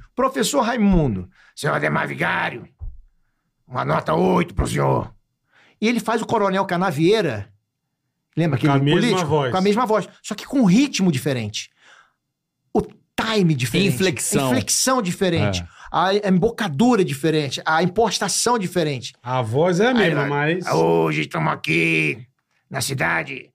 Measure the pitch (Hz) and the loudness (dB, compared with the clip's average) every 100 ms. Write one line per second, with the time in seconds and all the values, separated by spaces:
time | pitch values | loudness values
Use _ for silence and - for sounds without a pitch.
0 | - - 262 269 196 285 226 240 202 185 | -8 -2 -2 0 -2 0 0 2 4 4
1 | 139 95 87 _ _ - 147 147 151 143 | 2 -2 -8 _ _ -8 -4 -2 0 -2
2 | 147 139 170 180 - 120 - - - - | -4 -4 -4 -2 -4 -8 -14 -14 -14 -14
3 | - _ _ _ _ _ - 127 131 156 | -20 _ _ _ _ _ -10 -4 -2 -2
4 | 151 165 185 180 - - - 143 139 - | 0 2 2 2 0 -2 -2 0 2 0
5 | - - _ _ _ _ _ - 220 233 | -2 -12 _ _ _ _ _ -2 0 0
6 | - 226 220 233 196 190 196 175 190 143 | 0 -2 0 0 2 0 0 0 0 2
7 | 165 220 160 107 - _ _ _ _ _ | 4 4 0 -4 -10 _ _ _ _ _
8 | _ _ _ 151 165 131 151 139 139 175 | _ _ _ -2 0 2 2 2 2 2
9 | 240 185 151 151 131 185 196 208 233 214 | 2 0 0 0 0 0 2 2 2 0
10 | 180 - - - - 277 202 208 285 - | -2 -10 -12 -12 -4 2 4 6 4 2
11 | 190 131 147 123 107 - - _ - - | 0 0 -2 -4 -6 -8 -12 _ -20 -20
12 | _ _ _ _ _ _ _ 226 - - | _ _ _ _ _ _ _ -4 -4 -10
13 | _ - 226 220 170 139 120 - 135 127 | _ -6 -2 2 2 2 -2 0 0 0
14 | 185 117 - 143 135 127 - - 254 262 | -2 -2 -2 -2 0 0 -2 -2 0 0
15 | 180 175 185 165 104 92 87 - - 156 | -2 -2 0 0 0 -2 -8 -16 -6 -2
16 | 180 202 202 185 220 - 208 139 247 226 | 0 0 2 2 2 -2 -4 2 4 4
17 | 151 139 160 156 139 - 160 160 180 185 | 2 -2 0 0 -2 -4 0 0 2 2
18 | 226 - 196 - 233 240 175 180 151 131 | 0 0 -2 0 0 0 -2 -2 -2 -4
19 | - - 123 127 110 131 180 175 233 247 | -10 -12 -4 -2 0 2 2 2 2 2
20 | 180 147 143 143 147 185 - 156 165 165 | 2 0 -2 -2 0 -2 0 0 2 2
21 | 160 151 143 170 156 147 - 165 165 160 | 0 -2 -4 -4 -2 -4 -2 -2 0 0
22 | 156 120 123 _ _ _ - 131 - 131 | -2 -6 -14 _ _ _ -12 -8 -6 -4
23 | 165 165 143 131 - | -2 -4 -6 -12 -18